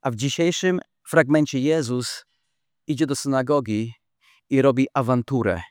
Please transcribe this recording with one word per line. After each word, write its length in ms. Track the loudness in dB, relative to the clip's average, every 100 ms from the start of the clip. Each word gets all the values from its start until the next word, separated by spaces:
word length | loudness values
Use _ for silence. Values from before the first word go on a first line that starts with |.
A 100 | -4
w 60 | -4
dzisiejszym 640 | -4 0 0 0 0 -2 -6 _ 0
fragmencie 500 | 2 4 2 2 0
Jezus 680 | 0 0 0 -4 -4 -10 _ _ _ _ _ _ -8
idzie 200 | -2 -2
do 100 | -2
synagogi 760 | -2 -2 2 0 0 -4 -4 -10 _ _ _ _ _
i 120 | 2
robi 240 | 4 4 0
awanturę. 680 | 0 0 0 0 -2 0 -2 -6